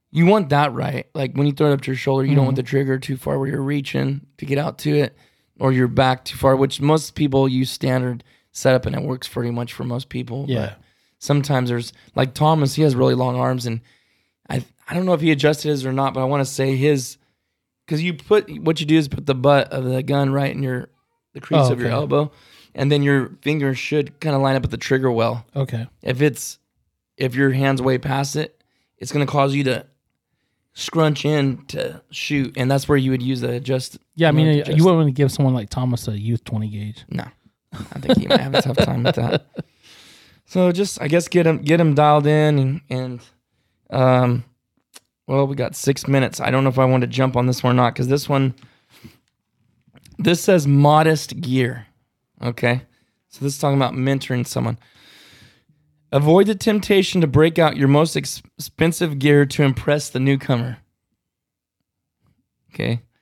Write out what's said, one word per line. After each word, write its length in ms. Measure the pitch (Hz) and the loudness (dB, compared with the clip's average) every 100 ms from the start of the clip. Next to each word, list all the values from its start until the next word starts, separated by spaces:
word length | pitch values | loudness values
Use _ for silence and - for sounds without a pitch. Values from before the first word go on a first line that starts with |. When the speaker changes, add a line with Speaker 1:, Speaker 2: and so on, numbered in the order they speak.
| _ | _
Speaker 1:
you 140 | 151 170 | 2 4
want 240 | 214 151 | 4 2
that 240 | 143 147 | 0 0
right. 340 | 123 135 135 - | -2 -6 -6 -8
Like, 200 | 156 135 131 | -6 -4 0
when 120 | 147 | 0
you 60 | |
throw 160 | 139 151 | 2 2
it 40 | |
up 80 | 139 | 0
to 100 | 131 | -2
your 40 | 131 | -4
shoulder, 300 | - 135 135 | -2 0 2
you 100 | 143 | 2
don't 80 | 131 | 2
want 120 | 135 | 0
Speaker 2:
Mm-hmm. 80 | 120 | -2
Speaker 1:
the 40 | |
trigger 300 | 139 135 131 | -2 -2 -4
too 160 | 131 131 | -6 -8
far 240 | 147 143 | -4 -4
where 80 | 135 | -4
you're 140 | 143 | -4
reaching 600 | 135 147 139 135 135 139 - _ | -4 -4 -4 -4 -4 -4 -10 _
to 80 | 143 | -6
get 120 | 139 | -4
out 200 | 160 - | -4 -6
to 120 | 147 | -2
it, 240 | 147 139 - _ _ _ - | 0 -2 -6 _ _ _ -4
or 120 | 135 | 0
your 160 | 127 123 | 2 2
back 380 | 123 131 127 - | 2 2 0 -6
too 100 | 127 | -2
far, 220 | 135 135 | 2 4
which 240 | 135 - | 2 0
most 340 | 143 156 147 - | 0 0 0 -4
people 320 | 147 135 135 | 0 2 2
use 220 | 127 131 | 0 -4
standard 540 | - 135 127 127 120 - _ _ | -4 -4 -2 -2 -6 -14 _ _
setup, 340 | - 135 131 127 | -4 2 2 0
and 100 | 139 | -4
it 60 | |
works 260 | 143 127 - | -6 -8 -8
pretty 220 | - 120 | -6 -6
much 200 | 120 117 | -6 -8
for 140 | - 123 | -8 -8
most 240 | 123 - | -8 -8
people. 340 | 123 120 120 139 | -10 -8 -8 -4
Speaker 2:
Yeah. 100 | 127 - | -4 -4
Speaker 1:
But 80 | - _ _ _ _ | -10 _ _ _ _
sometimes 500 | - 143 139 135 123 | -2 0 0 0 0
there's, 240 | 120 117 - _ - | -4 -6 -14 _ -4
like, 180 | 131 | -4
Thomas, 420 | - 151 160 135 147 | 0 2 2 0 2
he 60 | |
has 160 | 151 127 | 2 2
really 180 | 131 127 | 2 2
long 220 | 127 123 | 0 -2
arms, 280 | 127 127 120 | -2 -2 -4
and 140 | 117 - _ _ _ _ _ - | -8 -10 _ _ _ _ _ -10
I, 160 | 131 - _ - | -8 -10 _ -8
I 40 | |
don't 120 | 165 185 | -4 -2
know 80 | |
if 80 | 170 | 0
he 100 | 160 | 2
adjusted 380 | 147 147 151 151 | 2 2 0 -2
his 160 | 143 131 | -4 -2
or 80 | |
not, 200 | 131 135 | -2 -2
but 60 | 117 | -2
I 60 | 131 | -2
wanna 180 | 143 | -2
say 320 | 135 - 135 131 | -2 -2 -2 0
his, 420 | 147 143 123 - _ _ _ _ _ _ - | 2 0 -2 -12 _ _ _ _ _ _ -8
'cause 140 | 151 | -4
you 120 | 175 | -4
put, 380 | 156 - 214 208 151 | -6 0 2 0 -4
what 200 | 160 160 | -4 -2
you 40 | 151 | 2
do 120 | 160 | 2
is 100 | 143 | 2
put 180 | - 143 | -2 -4
the 100 | 131 | 0
butt 360 | 135 143 - | 4 4 2
of 140 | 135 127 | -4 -4
the 180 | 131 | -4
gun 300 | 131 139 139 | -2 0 0
right 200 | 139 139 | 0 -2
in 100 | - | -4
your, 260 | 135 123 - _ _ _ _ | -6 -6 -8 _ _ _ _
the 80 | 139 | -18
crease 220 | - 160 127 | -2 2 2
Speaker 2:
Oh, 20 | |
Speaker 1:
of 80 | 123 | 2
your 80 | 120 | -2
Speaker 2:
okay. 80 | 120 | -2
Speaker 1:
elbow, 360 | 147 135 151 - _ _ _ - | 0 0 -2 -6 _ _ _ -4
and 160 | 139 | 0
then 120 | 147 | 2
your 260 | 143 139 123 - | 2 2 0 -6
fingers 360 | 143 151 139 127 | -4 -2 -2 -4
should 420 | - 147 143 - | -2 -2 -2 -6
kinda 180 | 156 139 | -4 0
line 160 | 135 135 | 0 0
up 80 | |
with 80 | 120 | -2
the 60 | 117 | -6
trigger 340 | - 131 131 | -2 0 2
well. 340 | 117 113 117 - 143 | 0 0 -2 -8 -6
Speaker 2:
Okay. 320 | 135 113 117 _ | -6 -6 -10 _
Speaker 1:
If 200 | - 127 | -6 0
it's, 340 | 151 151 - - _ _ _ _ _ - | 0 -2 -10 -16 _ _ _ _ _ -6
if 180 | 127 123 | -4 0
your 160 | 139 | 2
hand's 300 | 131 139 131 | 2 0 0
way 140 | 127 127 | 0 -2
past 360 | 139 135 139 143 | -2 -4 -4 -6
it, 260 | 147 _ _ _ _ _ | -8 _ _ _ _ _
it's 140 | - | -6
gonna 140 | 147 135 | -4 -2
cause 260 | 147 139 139 | 0 0 0
you 80 | 135 | -2
to 200 | 117 - _ _ _ _ _ _ _ _ | -4 -8 _ _ _ _ _ _ _ _
scrunch 500 | - - 165 156 147 | -14 -6 0 0 0
in 400 | 147 151 139 123 - | -2 0 0 -4 -8
to 340 | 135 123 156 _ | -8 -8 -10 _
shoot, 420 | - - 147 131 - | -12 -6 -4 -4 -4
and 120 | 127 | -2
that's 200 | 139 135 | 0 0
where 80 | 143 | 0
you 140 | 131 | 2
would 100 | 131 | -2
use 200 | 123 131 | -2 -4
the 100 | 120 | -4
adjust. 460 | 123 131 131 - - _ - | -6 -4 -4 -6 -14 _ 0
Speaker 2:
Yeah, 140 | 160 | 2
I 20 | |
Speaker 1:
you 60 | 156 | 4
know, 60 | |
Speaker 2:
mean, 40 | 156 | 4
Speaker 1:
the 40 | 147 | 4
Speaker 2:
you 60 | |
Speaker 1:
adjust. 160 | 147 151 | 2 4
Speaker 2:
wouldn't 140 | 180 165 | 6 6
wanna 140 | 151 | 4
give 200 | 131 139 | 2 0
someone 220 | - 135 | 2 0
like 160 | 127 104 | 0 -4
Thomas 380 | - 127 123 - | -4 -2 -2 -4
a 100 | 104 | -6
youth 260 | 110 117 - | -2 -4 -4
twenty 220 | 110 107 | -6 -6
gauge. 380 | 104 107 107 - | -8 -10 -12 -10
Speaker 1:
No, 160 | 104 - - _ _ _ | -10 -10 -16 _ _ _
I 260 | - - - | -18 -14 -6
think 180 | - - | 0 0
he 100 | - | 2
might 120 | 269 | 0
have 140 | 139 269 | 0 -2
a 60 | |
tough 160 | 135 120 | 0 0
time 260 | 113 127 | 0 0
with 120 | 120 - | 0 0
that. 300 | 120 - - | 0 -2 -4
Speaker 2:
<laughs> 140 | - - _ _ - - - _ _ _ | -16 -18 _ _ -20 -20 -20 _ _ _
Speaker 1:
So 260 | 185 180 | 0 2
just, 300 | 175 202 - | 2 -2 -4
I 60 | 139 | -2
guess, 200 | 170 170 | 0 0
get 180 | 175 165 | 2 2
him, 120 | 160 | 2
get 200 | 147 165 | 2 2
him 160 | 165 143 | 4 4
dialed 320 | 151 147 147 | 4 4 4
in, 320 | 151 151 147 | 2 2 2
and, 220 | 131 151 - | 0 -2 -6
and, 320 | 127 127 120 - _ _ _ _ _ _ | -8 -8 -12 -16 _ _ _ _ _ _
um, 540 | - 127 127 123 120 - _ _ _ _ - _ _ - | 2 4 4 2 0 -4 _ _ _ _ -20 _ _ -4
well, 220 | 135 139 | -2 -2
we 80 | 139 | -2
got 180 | 123 - | -6 -4
six 320 | - 139 - | -2 -2 0
minutes. 320 | 135 131 - | 0 0 -2
I 120 | - | 0
don't 120 | 131 | 2
know 60 | 135 | 2
if 80 | 127 | 2
I 80 | 131 | 2
want 160 | 131 | 2
to 60 | 120 | 0
jump 280 | 123 131 123 | 0 0 2
on 120 | 127 | 0
this 160 | 123 | 0
one 100 | 127 123 | 2 2
or 60 | |
not, 140 | 120 117 | 2 0
'cause 120 | 127 | -2
this 220 | 143 139 | -2 0
one, 240 | 139 135 - - _ _ _ - _ _ _ _ _ _ _ _ _ - - | 0 0 -4 -14 _ _ _ -20 _ _ _ _ _ _ _ _ _ -18 -4
this 220 | 165 170 | 0 2
says 260 | - 180 143 | 4 4 6
modest 720 | 143 143 151 160 156 - 127 | 6 6 6 4 2 -2 -8
gear. 460 | 123 131 120 127 107 _ _ _ _ _ | -2 0 0 -4 -14 _ _ _ _ _
Okay, 400 | 120 113 123 123 - _ _ _ _ | -8 -2 0 -2 -6 _ _ _ _
so 140 | - | -8
this 100 | 139 | -8
is 60 | 139 | -4
talking 180 | 147 139 | 0 0
about 160 | 127 | 0
mentoring 520 | 131 131 139 - 123 117 | -2 -2 -2 -4 -6 -4
someone. 320 | 123 117 117 _ _ _ - - - - _ _ _ _ _ _ | -4 -4 -6 _ _ _ -20 -20 -20 -20 _ _ _ _ _ _
Avoid 320 | 139 147 175 202 | 0 4 6 4
the 80 | 202 | 2
temptation 640 | 226 208 - 196 196 185 | 0 0 2 2 2 0
to 60 | 160 | 2
break 300 | 139 160 160 | 4 4 4
out 160 | 156 - | 0 2
your 120 | 139 | 4
most 260 | 147 160 151 | 4 2 -2
ex-, 260 | 139 - - - | -8 -10 -16 -18
expensive 600 | - - 160 165 175 143 | -12 -2 -2 0 -4 0
gear 260 | 139 147 139 | 4 6 4
to 160 | - | 2
impress 460 | 143 123 - 147 - | 0 0 -2 -2 -2
the 100 | 127 | -2
newcomer. 580 | 135 139 - 123 123 117 _ _ _ _ _ _ _ _ _ _ _ _ _ _ _ _ _ _ _ | 0 0 0 -2 -4 -10 _ _ _ _ _ _ _ _ _ _ _ _ _ _ _ _ _ _ _
Okay. 280 | - 110 120 - _ | -8 -6 -6 -10 _